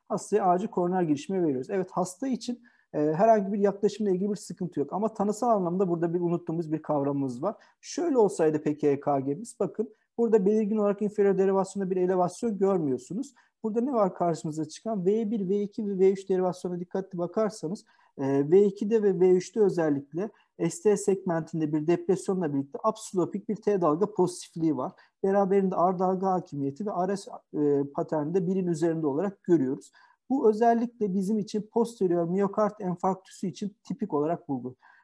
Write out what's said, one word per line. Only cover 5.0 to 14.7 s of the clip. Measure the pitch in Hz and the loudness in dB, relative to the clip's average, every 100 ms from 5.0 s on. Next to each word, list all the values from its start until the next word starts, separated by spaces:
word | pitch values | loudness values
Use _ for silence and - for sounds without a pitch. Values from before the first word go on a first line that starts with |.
| 214 | -2
tanısal | - 202 208 247 | -2 -2 0 2
anlamda | 214 170 185 190 | 2 0 0 0
burada | 165 170 | 0 0
bir | 175 | 0
unuttuğumuz | 170 170 - 165 156 | 0 -2 -2 -4 -4
bir | 156 | -4
kavramımız | - 147 143 143 135 120 | -2 -2 0 -2 -4 -4
var. | 185 220 _ _ | -6 -6 _ _
Şöyle | - - 349 254 | -10 -4 0 4
olsaydı | 202 - 156 151 | 2 4 2 2
peki | 151 147 147 | -2 0 0
E | 139 | 0
K | 147 139 | 0 -2
G'miz? | 135 151 233 - | -2 -6 -8 -6
Bakın | 196 - 240 _ _ - | -6 -4 -8 _ _ -2
burada | 233 214 185 | 2 4 4
belirgin | 214 208 214 | 2 2 0
olarak | 202 202 | 0 0
inferior | 208 208 196 185 | -2 2 2 4
derivasyonda | 190 196 190 196 185 | 2 2 0 -4 -4
bir | 185 | 0
elevasyon | 180 190 175 - 240 190 | 0 2 0 -2 -6 0
görmüyorsunuz. | 196 185 147 123 - 190 - _ _ _ | 2 2 0 -4 -6 -10 -10 _ _ _
Burada | 220 220 | -6 -2
ne | 254 | 0
var | 226 190 | 2 0
karşımıza | - 175 156 165 156 | 0 -2 -2 -4 -6
çıkan? | 156 | -8